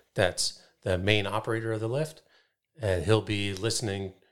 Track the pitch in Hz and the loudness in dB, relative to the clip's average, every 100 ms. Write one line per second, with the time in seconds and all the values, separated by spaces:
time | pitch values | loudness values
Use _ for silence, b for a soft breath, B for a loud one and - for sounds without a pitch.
0 | b - 90 - - B B _ 101 90 | b 0 0 0 -4 B B _ -2 0
1 | 98 104 98 107 123 113 113 110 113 135 | 4 2 2 -4 -4 -4 -4 -4 -2 -2
2 | 156 - _ b b b _ - 107 90 | -4 -8 _ b b b _ -4 0 2
3 | 78 110 107 101 101 92 110 - 107 98 | 4 4 2 -2 -2 -2 -2 -2 -2 -4
4 | 98 - _ | -6 -10 _